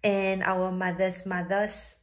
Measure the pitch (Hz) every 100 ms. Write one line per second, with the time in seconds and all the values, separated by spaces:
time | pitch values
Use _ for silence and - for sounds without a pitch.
0 | 208 196 190 190 190 185 185 185 185 180
1 | 190 185 190 180 175 196 208 208 - -